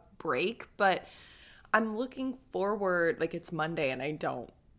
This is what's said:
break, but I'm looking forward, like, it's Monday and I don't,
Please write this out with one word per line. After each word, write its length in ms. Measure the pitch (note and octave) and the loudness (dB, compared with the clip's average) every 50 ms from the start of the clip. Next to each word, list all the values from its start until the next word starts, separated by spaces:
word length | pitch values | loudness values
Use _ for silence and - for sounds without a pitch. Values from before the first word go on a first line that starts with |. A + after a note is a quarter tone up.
| - - - - | -16 -20 -18 -8
break, 500 | - E3 C3 B2 E3+ G3+ A3+ - - - - | -2 0 0 2 0 0 -2 -6 -12 -12 -2
but 320 | - G3+ G3 F3+ - - - - - - - - - - - - - - - - | 2 4 4 4 2 -2 -10 -20 -20 -20 -20 -20 -20 -20 -20 -20 -20 -8 0 2
I'm 240 | A3 A3+ A3 G#3+ G#3+ | 2 2 2 -2 -2
looking 400 | C4 B3+ - C4 C4 C4 B3+ - - - | -4 -4 -4 -6 -6 -6 -6 -8 -12 -8
forward, 680 | - F3+ F#3+ G3+ G#3+ G#3 G3+ F#3 F3+ F3 E3+ E3 - - | -4 -2 0 0 0 0 2 2 2 4 4 2 2 2
like, 140 | E3 E3 - | 0 -2 -2
it's 180 | E3 - - | -6 -8 -6
Monday 400 | F3 D#3 D#3 D#3+ E3+ E3 D3+ C3 | -4 -2 -2 -2 0 0 0 0
and 100 | C3 B2+ | -2 -2
I 100 | C3 D3 | -4 -4
don't, 380 | D#3 D3+ - C#3+ C3 B2+ A2+ - - _ _ - - | -4 -2 -2 -4 -4 -4 -8 -12 -16 _ _ -20 -20